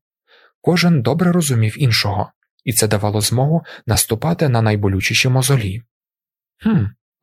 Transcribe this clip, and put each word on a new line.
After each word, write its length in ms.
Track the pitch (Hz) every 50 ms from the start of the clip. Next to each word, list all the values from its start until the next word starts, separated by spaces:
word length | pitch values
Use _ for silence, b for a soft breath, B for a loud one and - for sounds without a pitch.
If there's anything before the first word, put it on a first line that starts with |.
| _ _ _ _ b b b b b b b b
Кожен 420 | - 160 170 170 165 175 170 139
добре 300 | 110 123 143 170 180 175
розумів 500 | 170 180 160 143 127 113 110 110 - -
іншого, 500 | 147 120 110 - - 104 98 101 - - - _ _ _ _ _ _
і 80 | 127
це 160 | 107 - 110 107
давало 320 | 107 101 107 104 101 107
змогу 440 | 101 - 113 120 135 147 165 165 160 B B B B
наступати 600 | - 104 95 - - 113 107 - 160 170 - 165 139
на 140 | 120 113
найболючіші 640 | 110 107 107 104 104 98 95 92 - - 113 - - 131
мозолі. 540 | 127 131 127 131 139 123 104 92 95 117 - _ _ _ _ _ _ _ _ _ _ _ _ _ _ _
«Хм», — 220 | - 214 220 147 101 98 - _ _ _ _ _